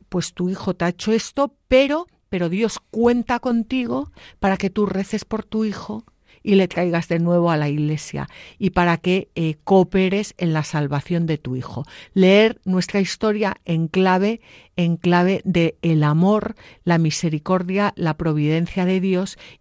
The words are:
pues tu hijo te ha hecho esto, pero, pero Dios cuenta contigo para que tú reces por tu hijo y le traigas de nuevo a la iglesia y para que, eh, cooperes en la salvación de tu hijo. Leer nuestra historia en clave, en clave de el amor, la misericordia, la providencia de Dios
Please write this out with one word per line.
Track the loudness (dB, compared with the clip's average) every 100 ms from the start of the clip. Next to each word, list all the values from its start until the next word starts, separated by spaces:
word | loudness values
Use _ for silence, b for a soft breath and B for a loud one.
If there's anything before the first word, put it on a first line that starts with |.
| _
pues | -6 -6
tu | -4 -4
hijo | -4 -6 -2
te |
ha | -4
hecho | -2 -2
esto, | -2 -2 -4 -4 -4 _
pero, | 2 4 0 -6 _ _
pero | -4 -2
Dios | 0 -2 -4 -10
cuenta | 0 2 2 0 -4
contigo | 0 -2 -2 -4 -4 -6 -8 B B B
para | -2 0
que | -2
tú | 0 -2
reces | -2 -4 -6 -6
por | -8
tu | -6 -4
hijo | -4 -6 -10 -12 -14 _ b b
y | 2 4
le | 4
traigas | 0 -2 -2 -2
de | -2
nuevo | 2 2 2
a | 0
la | 0
iglesia | -2 -2 -4 -6 -10 -10 B B B
y | -2
para | 2 2 0
que, | 0 -2 -2 -4
eh, | -4 -4
cooperes | 2 2 4 2 0 -2 -6 -4
en | -2
la | -2
salvación | -2 -4 -2 -4 -4 -2 -2
de | -2
tu | -4 -8
hijo. | -8 -10 -12 B B
Leer | 4 6 6 4 0 -2
nuestra | -2 0 -2
historia | -2 -2 -2 0 -2 -4 -4
en | -2 0
clave, | 2 2 4 0 -2 B B B -2
en | 0 0
clave | 2 4 4 0 0
de | 0 0 0
el | 0 2
amor, | 4 4 4 2 -2 -10 B B
la | 0 2
misericordia, | 2 0 -4 -4 -2 -2 0 0 -2 -2
la | -4 -2
providencia | -2 0 0 0 -2 -2 0
de | 0
Dios | 0 -2 -4 -10 B B